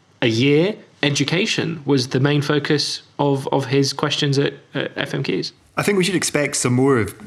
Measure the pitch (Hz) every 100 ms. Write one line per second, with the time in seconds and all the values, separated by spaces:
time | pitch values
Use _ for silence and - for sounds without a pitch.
0 | _ - 123 110 135 147 180 214 - -
1 | 139 139 135 165 220 - 110 - 139 143
2 | 123 131 139 147 143 147 147 147 - -
3 | - - 143 139 135 139 123 139 139 -
4 | 151 - 151 135 143 - - 143 131 -
5 | - 143 139 147 - - _ - 147 202
6 | 180 180 - 151 143 143 131 123 135 127
7 | 101 -